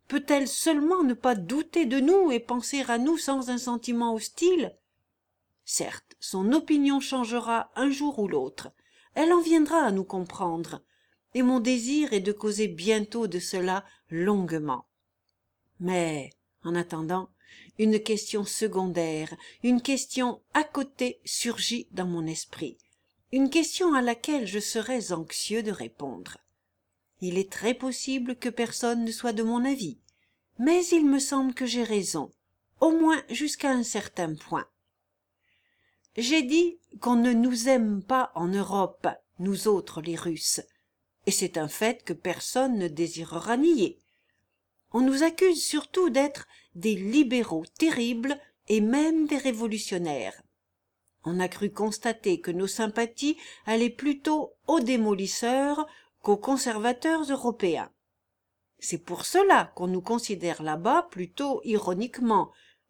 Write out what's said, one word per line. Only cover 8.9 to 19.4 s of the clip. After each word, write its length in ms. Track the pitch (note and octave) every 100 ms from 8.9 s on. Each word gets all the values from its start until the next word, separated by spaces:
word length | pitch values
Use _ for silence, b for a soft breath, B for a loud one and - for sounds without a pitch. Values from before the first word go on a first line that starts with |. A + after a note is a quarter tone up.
| b b
Elle 180 | - D#4+
en 100 | F4
viendra 380 | E4 E4 D4 E4
à 100 | C4+
nous 140 | G3
comprendre, 760 | F#3+ F#3+ F3 - F3+ E3 D#3 D#3 - _ _ _ _
et 80 | B3
mon 180 | B3+ B3+
désir 520 | A3+ B3+ A#3 D4 D4
est 80 | G#3
de 120 | F#3+
causer 360 | G#3 G#3+ G#3 G#3+
bientôt 580 | D#3+ F3+ A3 G#3 A#3 A3
de 140 | F3
cela 440 | F3 F#3+ F#3 F#3+ G3 b _
longuement. 760 | E3 F3+ G#3 F3 D#3+ D3+ B2+ - _ _ _ _ _ _ _ _ -
Mais, 500 | F3+ F3+ E3+ D3+ C3 _ _ _
en 140 | E3+ F3
attendant, 520 | E3+ E3 D#3 F#3 F#3 _ B B B -
une 220 | G#3+ G#3+
question 440 | G#3+ G#3 - G#3+
secondaire, 880 | G3+ - A3 F#3 F#3 E3+ E3 D#3 D#3 E3